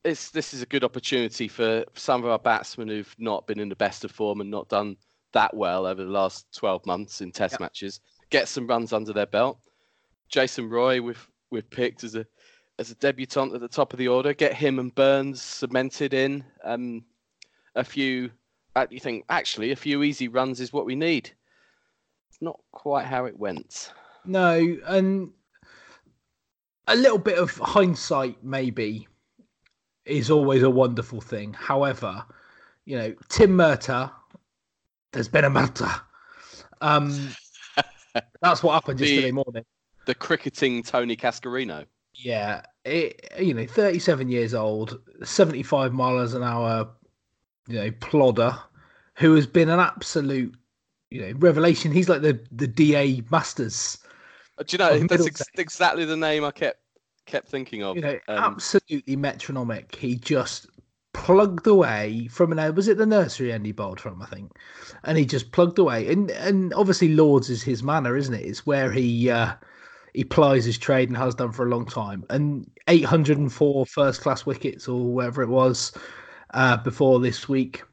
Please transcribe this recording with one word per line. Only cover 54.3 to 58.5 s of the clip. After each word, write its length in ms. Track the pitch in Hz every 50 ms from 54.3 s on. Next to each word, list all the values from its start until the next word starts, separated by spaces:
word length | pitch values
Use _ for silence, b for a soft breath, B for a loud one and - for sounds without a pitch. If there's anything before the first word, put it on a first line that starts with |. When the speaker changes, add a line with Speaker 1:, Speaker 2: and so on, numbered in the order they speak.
| b b b b b -
Speaker 1:
Uh, 60 | 147
do 100 | - 175
you 40 | 180
know, 120 | 190 165
Speaker 2:
of 20 |
Speaker 1:
that's 100 | 143 151
ex-, 80 | 160 165
Speaker 2:
Middlesex. 380 | 180 165 170 160 147 - 139 - _ 190
Speaker 1:
exactly 460 | 175 156 - - 180 165 - 165 165
the 120 | 156 160
name 280 | 160 160 156 151 151 147
I 60 | 143
kept, 300 | - - 160 139 - _ _ _ _ _ _ _ _ _ _
kept 220 | - - 139 - _
thinking 360 | - 135 131 - - 107 101
of. 100 | - 190
Speaker 2:
You 80 | 180
know, 160 | 151 143 143 98 _
Speaker 1:
Um, 280 | - 214 202 226 208